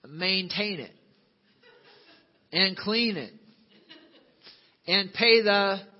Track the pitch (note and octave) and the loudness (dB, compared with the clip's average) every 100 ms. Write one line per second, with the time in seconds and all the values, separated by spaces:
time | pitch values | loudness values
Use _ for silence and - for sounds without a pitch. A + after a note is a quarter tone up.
0 | B2+ D#3 F3+ F#3+ F#3 - G#3 F#3 A#2 - | -18 -6 -2 -2 -4 -6 -6 -6 -10 -18
1 | _ _ _ _ _ _ _ - - - | _ _ _ _ _ _ _ -20 -20 -20
2 | _ - _ _ _ D#3+ F#3+ F#3 G3+ A3 | _ -20 _ _ _ -2 -2 -2 -4 -2
3 | A#3 F#3 A2+ - _ _ _ _ _ D#4 | -2 -4 -10 -18 _ _ _ _ _ -20
4 | - - _ _ - - _ _ - F#3+ | -20 -20 _ _ -20 -20 _ _ -2 -2
5 | G3 - A#3 A3+ G#3 G3+ G3+ G3 - _ | -2 0 6 6 6 2 2 -2 -8 _